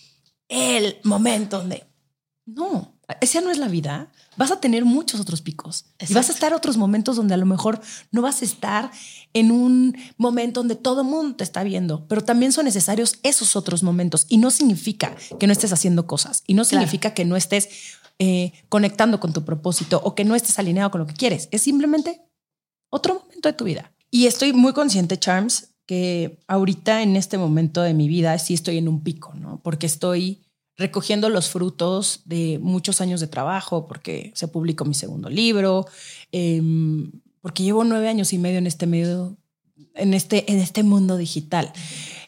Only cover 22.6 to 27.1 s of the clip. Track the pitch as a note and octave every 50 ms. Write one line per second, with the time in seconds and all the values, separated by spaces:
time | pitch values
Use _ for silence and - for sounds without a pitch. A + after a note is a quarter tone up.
22.6 | _ _ _ _ _ _ - - - - F#4 F#4+ - - - F4+ - D4+ - -
23.6 | A#3 F#3+ D3 - - - _ _ _ _ - A#3+ B3 A#3+ - - C4+ C#4+ B3+ B3+
24.6 | B3 C4+ C4 C#4+ D4+ C#4 G3 F#3+ F3 E3 F#3 - - F#3 F3+ F#3 G#3 A#3+ - -
25.6 | - _ _ _ _ - F#3 F3+ F3+ F3+ F3 E3+ E3 E3+ E3+ - _ - F#3+ G3
26.6 | F#3+ F#3+ F#3 - - G#3+ A3 A3 A3 G3+